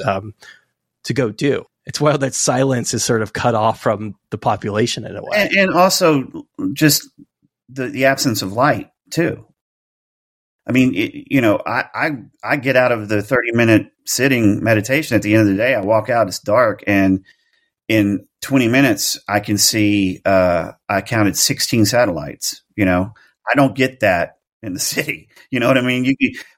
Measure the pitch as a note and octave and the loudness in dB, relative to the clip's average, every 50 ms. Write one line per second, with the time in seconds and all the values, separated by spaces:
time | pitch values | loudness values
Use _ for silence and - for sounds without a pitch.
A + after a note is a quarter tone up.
0 | - G#2 G2 G2 G#2 G#2+ - _ - - - _ _ _ _ _ _ _ _ _ | 0 -2 -2 -2 -6 -10 -16 _ -20 -20 -20 _ _ _ _ _ _ _ _ _
1 | _ - B2 B2+ B2+ G#2+ G#2+ - B2+ C#3+ A#2+ F#2 - - _ _ _ - - - | _ -6 -2 -2 -2 -2 -4 -2 -2 -2 -2 -2 -6 -10 _ _ _ -14 -6 -2
2 | D3 D3+ C#3 C#3+ C3+ C3 - - - - B2+ B2+ C3+ C3+ C3 A#2+ G#2+ - - A2+ | 0 0 2 0 -2 -4 -4 -2 -2 0 0 2 2 2 0 -2 -2 -4 -4 -4
3 | - - A#2+ A2+ G#2+ G#2 - - - B2+ A2+ G#2+ A2 A2+ A2 - - B2 G#2+ G2+ | -2 0 0 0 -2 -4 -6 -2 -2 0 0 2 0 0 0 0 -2 -2 -2 -2
4 | A2 G#2 F#2+ - _ _ - G#2+ - B2 G#2+ G2 - G#2+ G2+ G#2+ A#2 A#2+ - B2+ | -4 -10 -12 -14 _ _ -12 -4 -2 -2 -2 -2 -4 -4 -2 0 -2 -2 -2 -8
5 | A2 F#2 F#2+ G2+ - - - G#3+ G3 - F#3 G3 F#3+ F#3+ D#3 F3 F3+ F#3+ F3+ - | -10 -12 -12 -12 -8 -4 -2 -2 0 0 2 2 2 2 4 4 4 4 2 2
6 | F#3 E3 D3+ C#3 B2 - - A2 - - _ - F#2+ F#2+ C#3 - D#3 D3+ C#3+ - | 2 2 2 2 -2 -4 -10 -16 -18 -16 _ -8 -6 -6 -2 2 2 4 4 2
7 | - - _ - - _ _ _ _ _ _ _ _ _ B2+ C3+ C3 A#2 - C3 | -2 -8 _ -20 -20 _ _ _ _ _ _ _ _ _ -10 -8 -8 -6 -2 2
8 | C3 C3+ C#3 - - A#2 A2 G#2 - F#2+ G2 A#2 C3+ D3+ A#2+ - - - _ _ | 2 2 2 2 0 0 -2 -2 -4 -6 -2 0 0 0 0 -2 -6 -12 _ _
9 | _ _ - D#3+ E3+ - - A2 - _ _ _ _ _ _ _ _ _ _ _ | _ _ -4 -2 -2 -2 -4 -8 -14 _ _ _ _ _ _ _ _ _ _ _
10 | _ _ _ _ _ _ _ _ _ _ _ _ _ - A#2+ C3 B2+ B2+ G#2 F#2 | _ _ _ _ _ _ _ _ _ _ _ _ _ -2 2 2 2 2 2 -2
11 | G#2+ - - - - - - C3+ A#2+ G#2+ G2+ - - - A2+ C3 - - - A2 | -4 -6 -6 -12 -8 -2 0 2 2 2 2 0 -2 -4 -4 -4 -4 -4 -6 -4
12 | C#3 D#3+ D3 A#2 F#2+ - _ _ - A2 C#3 D3 A#2 C3+ C3 B2+ B2+ B2 A#2+ A2+ | -4 -4 -4 -8 -12 -18 _ _ -4 -4 -4 -2 0 2 2 4 4 4 0 -2
13 | G#2 G2+ A2 G#2 G2+ - C3+ B2 A#2 A#2 A#2 A#2 A#2 A2+ A2+ G#2 - - _ _ | -2 -2 -2 -2 0 0 0 0 0 0 0 2 4 4 4 4 2 0 _ _
14 | _ - - - B2+ C#3 C3+ A#2+ A2 G2+ G#2 G#2 - A2 A2+ G#2 G2+ - C3 D#3 | _ -8 -4 0 0 2 2 2 2 2 2 2 0 0 0 0 0 0 -2 -2
15 | D#3 - A#2+ G#2 G2 G#2 G#2+ A2+ A2 G2+ F#2+ F#2+ A2+ B2+ C3 G#2+ F#2+ G2+ A2+ A2 | -2 -2 -2 -2 0 2 2 4 4 4 2 2 2 0 0 0 0 0 0 0
16 | G#2+ B2+ A#2+ A#2 A2 F#2 - - - G#2 G#2 B2 B2 A2 G2+ - - - G2+ G2 | 0 0 0 0 0 0 -2 -8 -4 0 2 2 2 2 0 -4 -4 0 0 2
17 | F#2+ F#2+ F#2+ F#2+ - _ _ _ _ _ _ _ _ _ _ _ _ - A2+ A2 | 4 2 2 0 -2 _ _ _ _ _ _ _ _ _ _ _ _ 0 0 2
18 | G2+ G2+ G2+ F#2+ - _ _ _ - - C3 C3+ B2 A2+ A#2+ C3+ C#3 B2+ G2+ - | 2 2 0 -4 -6 _ _ _ -6 0 2 2 2 4 4 4 2 2 2 0
19 | - - - - - - G2+ G#2 G2+ - G#2+ G2 - - - A2 G#2 G#2 G#2 G#2 | -2 -4 -6 -6 -6 -4 -2 -2 -2 -2 0 0 2 0 2 2 2 2 2 2
20 | G2 F#2 - - _ G2 G2 F#2 F#2 F2+ F2 E2+ E2 - - _ _ - G2+ G2 | 0 0 -2 -2 _ 2 4 4 4 4 2 0 -2 -4 -10 _ _ -4 -4 -4
21 | G2 - A#2+ A2 G#2 G2 E2+ - - - C#3+ - - - - A#2 G#2+ G2+ A#2+ A#2+ | -2 -2 -2 0 0 0 0 0 -2 -2 -2 -2 -2 -2 2 2 2 2 2 2
22 | B2 G#2 F2 D#2 D2 C#2+ - - - - - - _ _ _ G#2+ G2+ F#2 F2+ F2+ | 0 0 -2 -6 -8 -10 -12 -10 -10 -10 -10 -10 _ _ _ -2 0 2 2 0
23 | F#2+ G#2+ - - _ _ _ _ _ - B2 C#3+ C#3 B2+ G#2+ C3 C3 B2+ - - | 0 -4 -8 -16 _ _ _ _ _ -2 2 2 2 2 2 0 -2 -2 0 0
24 | A2 G2+ F2+ E2+ E2 - - _ _ _ _ _ - G#2 F2+ - - - - - | 2 2 2 2 0 -4 -6 _ _ _ _ _ -12 -10 -8 -6 -6 -4 -4 -4
25 | D3+ D3+ A2 D#2 - _ _ - - _ C3 B2 A#2+ C3 C3 C3 B2 B2+ B2+ B2+ | -6 -6 -8 -10 -14 _ _ -20 -14 _ -4 -2 0 2 2 2 2 0 -2 0
26 | B2+ B2+ C3+ - C3+ A#2 - - - - _ | 0 -2 0 0 -2 -2 -2 -6 -14 -20 _